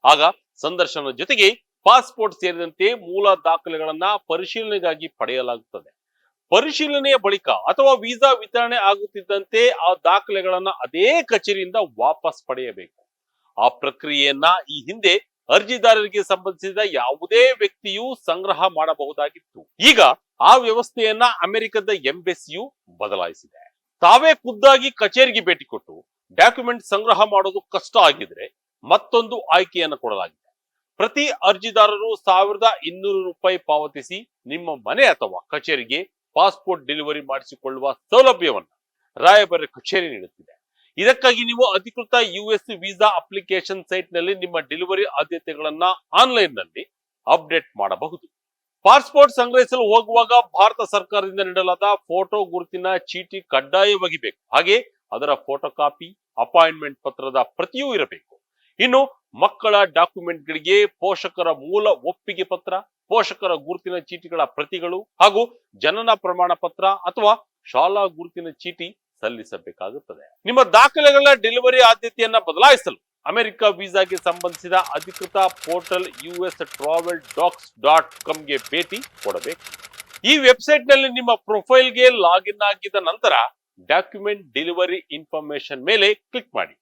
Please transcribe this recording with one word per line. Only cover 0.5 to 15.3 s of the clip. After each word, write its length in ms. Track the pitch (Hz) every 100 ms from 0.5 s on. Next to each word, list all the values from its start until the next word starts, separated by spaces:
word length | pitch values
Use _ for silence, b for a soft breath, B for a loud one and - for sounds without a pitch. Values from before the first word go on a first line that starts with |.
| _
ಸಂದರ್ಶನದ 600 | 156 180 165 160 139 123
ಜೊತೆಗೆ 400 | 165 254 202 233 _ _
ಪಾಸ್‌ಪೋರ್ಟ್ 520 | 190 247 247 - 214 -
ಸೇರಿದಂತೆ 580 | 180 170 170 _ 196
ಮೂಲ 400 | 240 175 185 202
ದಾಖಲೆಗಳನ್ನ 720 | 185 165 165 175 160 156 156 190 208 _
ಪರಿಶೀಲನೆಗಾಗಿ 800 | 165 185 226 220 202 170 156 160
ಪಡೆಯಲಾಗುತ್ತದೆ. 880 | _ 113 127 123 120 _ 98 _ _ _ _ _ _ _
ಪರಿಶೀಲನೆಯ 680 | 196 294 285 302 285 277 262
ಬಳಿಕ 340 | 202 202 -
ಅಥವಾ 440 | 98 95 190 277
ವೀಸಾ 400 | 262 226 240 269
ವಿತರಣೆ 420 | 247 214 240 233 240
ಆಗುತ್ತಿದ್ದಂತೆ 920 | 196 202 202 202 185 196 196 220 240
ಆ 240 | - 170
ದಾಖಲೆಗಳನ್ನ 760 | 185 165 196 - 196 185 180 190
ಅದೇ 540 | 170 - 165 214 330
ಕಚೇರಿಯಿಂದ 520 | 294 226 - 196 180 214 175 107
ವಾಪಸ್ 460 | 127 160 165 - -
ಪಡೆಯಬೇಕು. 600 | 131 127 95 87 _ _ _ _ _ _ -
ಆ 60 | 120
ಪ್ರಕ್ರಿಯೆಯನ್ನ 760 | - 139 - 151 143 139 139 160 180 -
ಈ 120 | 147
ಹಿಂದೆ 480 | 127 220 202 196 _